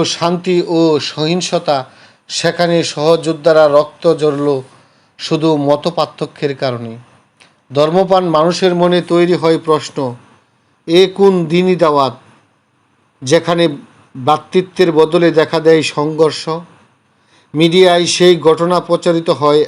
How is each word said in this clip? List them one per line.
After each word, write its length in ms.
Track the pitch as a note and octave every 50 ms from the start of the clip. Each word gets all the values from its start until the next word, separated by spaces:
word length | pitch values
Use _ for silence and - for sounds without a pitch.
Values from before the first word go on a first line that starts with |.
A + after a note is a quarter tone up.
| D#3+
শান্তি 520 | - - - E3 E3+ F3+ F3 F3 F#3 F3+ F3 -
ও 320 | - E3+ E3 E3 D#3+ D3+ C#3
সহিংসতা, 760 | - - - D3 D#3 D#3 F3 F3+ E3+ - F3+ E3+ F3 D#3+ C#3+ C3+ B2+ - _ - - _ _ _ _
সেখানে 560 | - - - - E3+ E3+ E3+ F3 E3+ E3+ E3+ D3
সহযোদ্ধারা 840 | - - D3 D3 D#3+ E3+ D#3+ C#3+ D#3+ D#3+ D3 D3 E3 D#3 D#3 D#3
রক্ত 360 | D3 C#3+ D3 D3 - - - - E3+ D#3+
ঝরল 300 | C#3+ D3+ D3+ C#3 C#3+ C#3+ D3 C#3 C3 B2+ - _ _ _ _ _ _ _ _ _ -
শুধু 300 | - - D#3+ D#3 D#3 D#3+ D#3
মতপার্থক্যের 960 | D3 C#3 C#3+ D3 C#3+ - F3 E3+ E3 D3+ C#3+ - - D#3 C3+ - - D#3 C#3+ C3+
কারণে। 380 | - C#3+ C3 A#2+ A#2 A#2 A2+ A2+ A#2+ - _ _ _ _ _ _ _ _ _ _ _ _ - B2+
ধর্মপ্রাণ 520 | C#3+ D3+ D#3 E3+ F#3+ F#3+ E3+ F#3+ F#3 F#3 E3+
মানুষের 440 | D#3 D3+ D#3+ F3 E3+ - F#3+ F#3 F3+
মনে 240 | F3 F3 F3 F3+ F3
তৈরি 320 | E3+ - E3+ F3 F3 F3 F3
হয় 260 | C#3+ D3+ E3 E3 D3+
প্রশ্ন, 380 | - D#3 D#3 C#3+ - - - D3+ C#3 B2 A#2+ A#2+ _ _ _ _ _ _ _ _ _ _ _ _ -
এ 140 | D#3+ E3 F3+ F#3+ F#3 F#3
কোন 180 | G3 G3 G3 F#3+ F3+ E3
দিনই 300 | D3 E3+ F3+ F#3 F#3 F3+
দাওয়াত, 400 | E3 E3 D#3 D3 C#3+ C3+ B2+ B2+ - _ _ _ _ _ _ _ _ _ _ _ _ _ _ _ _ _ _ _ -
যেখানে 420 | C3+ B2+ D#3+ E3 E3 F3 F3 E3+ E3+ D#3 C#3+ C#3 - - _ _ _ _ -
ভ্রাতৃত্বের 760 | C3+ B2 D3 D3+ D3 - - - F#3 F3+ F#3 - - F#3 E3+
বদলে 400 | D#3 D#3 D#3+ D#3 E3 F3 E3+ E3
দেখা 280 | D3+ D#3 D3+ D3+ E3 D#3+
দেয় 240 | D3+ D#3+ E3 D#3 C3+
সংঘর্ষ? 680 | - - D3+ D3 D#3 D#3 D3+ D#3+ D3+ C3 - - E3 D#3+ E3+ F3 - _ _ _ _ _ _ _ _ _ _ _ _ _ _ _ _ -
মিডিয়ায় 520 | D3+ E3 E3 E3+ F#3 F#3 F3+ F3 F3 F3
সেই 300 | D#3+ - - F3 F3+ F3
ঘটনা 400 | D#3+ C#3 D#3+ D#3 D#3+ E3+ F3 F3+ E3+
প্রচারিত 500 | E3 - E3+ E3 - F3+ E3 E3 E3 F#3
হয় 320 | D#3 B2 D3 D3 D3 D3+ C#3+